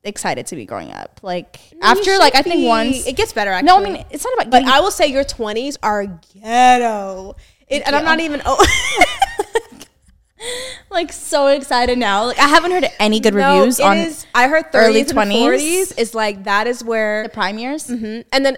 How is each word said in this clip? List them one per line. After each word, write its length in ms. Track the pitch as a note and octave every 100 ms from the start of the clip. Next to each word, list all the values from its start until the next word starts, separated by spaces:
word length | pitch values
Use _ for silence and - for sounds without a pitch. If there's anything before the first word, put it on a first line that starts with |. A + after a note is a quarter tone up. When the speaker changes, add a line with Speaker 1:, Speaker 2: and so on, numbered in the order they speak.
Speaker 1:
excited 440 | G#3 G3+ F#3+ B2+ A2
to 80 | D#3
be 100 | G2
growing 240 | G2+ C#2+
up. 280 | G1+ G1+ _
Like, 360 | G3 F3 - - _
Speaker 2:
No, 160 | E4 E4
you 100 | F#4
Speaker 1:
after, 180 | G4 G4
like, 160 | D4
I 40 | C4
Speaker 2:
shouldn't 60 | D4
Speaker 1:
think 80 | E4+
Speaker 2:
be. 40 | B3+
Speaker 1:
once 380 | A3+ A#3+ C4 B3
Speaker 2:
It 100 | C4
gets 160 | A4
better, 180 | A3+ G3+ F#3
Speaker 1:
No, 140 | D4 F#4
I 20 |
Speaker 2:
actually. 120 | G4+
Speaker 1:
mean, 100 | F4 -
it's 140 | D4
not 100 | A#4+
about 160 | B4 A3
Speaker 2:
But 80 | B3+
Speaker 1:
getting 140 | C4
Speaker 2:
I 60 | C4+
will 100 | F#4+
say 160 | - D4+
your 180 | C4+
twenties 540 | C#4 - G#3+ A3+ C#4 C#4+
are 220 | G#3+ G#3 G3
ghetto. 1300 | E3 _ G3 G#3+ A#3+ B3+ B3 A#3 G#3+ G3 F#3+ F#3+ - - _ _
It, 160 | C#4+
Speaker 1:
Thank 20 | -
Speaker 2:
and 100 | C#4+
I'm 60 |
Speaker 1:
you. 60 | D#4+
Speaker 2:
not 120 | D#4+
even, 220 | E4 D4
oh. 140 | - C#4
<laughs> 920 | G4 C6 B5 A#4 - D#5 G5 - - A4+ - - - _ _ _ _ _ A#4 B4 C5 - _
Speaker 1:
Like, 220 | F#4 E4+
so 360 | - - D4 C#4
excited 500 | C#4+ C4 B3 B3 B3
now. 260 | G#3+ G3+ A#3+
Like, 120 | -
I 100 | C#4
haven't 220 | D#4+ E4+
heard 140 | F4+ - -
any 220 | G#3+ G#3+
good 140 | A3
Speaker 2:
No, 240 | G3+ C4+ C#4+
Speaker 1:
reviews 200 | B3 B3
Speaker 2:
it 60 |
Speaker 1:
on 120 | D4 D#4
Speaker 2:
is, 280 | E4 D4 -
I 140 | A#3+ C4
heard 160 | D#4+ D#4+
Speaker 1:
early 320 | - A3 A3
Speaker 2:
thirties 60 | A3+
and 20 |
Speaker 1:
twenties. 260 | A3+ G3+ A3
Speaker 2:
forties 540 | C4+ C#4+ D4+ F4+ F#4+
is, 220 | - A3+
like, 300 | A3+ G#3+ G3+
that 220 | G3 G3+ A3+
is 160 | B3
where 420 | A3+ A3+ G#3+ G#3+
Speaker 1:
The 40 | A3
prime 300 | A3 F#3+ G#3+
years? 280 | B3 D#4 -
Speaker 2:
Mm-hmm. 360 | A#3+ G#3+ A3+ -
And 120 | C4+
then 100 | C4+